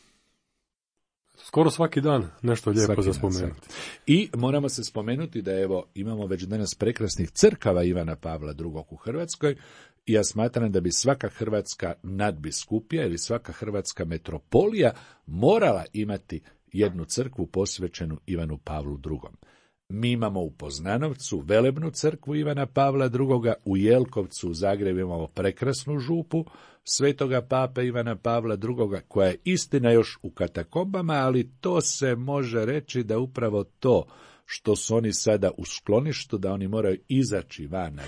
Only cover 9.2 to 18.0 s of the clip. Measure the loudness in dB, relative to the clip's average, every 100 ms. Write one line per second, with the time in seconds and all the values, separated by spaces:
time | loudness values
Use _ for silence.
9.2 | -8 -4 -2 -4 -10 -20 -20 _ 2 2
10.2 | 2 0 0 0 0 0 0 2 2 0
11.2 | -2 -6 -2 -2 -4 -6 -6 -6 -8 -2
12.2 | -2 -2 -8 -8 -4 -4 -2 -2 -2 -2
13.2 | -4 -4 -6 -10 -4 -4 -6 -6 -6 -6
14.2 | -6 -10 2 2 4 2 2 0 -12 _
15.2 | -10 2 4 6 4 2 -2 -6 -4 -4
16.2 | -6 -12 -12 _ _ 2 2 2 -4 -4
17.2 | -4 -4 -4 -2 -2 -2 -8 -6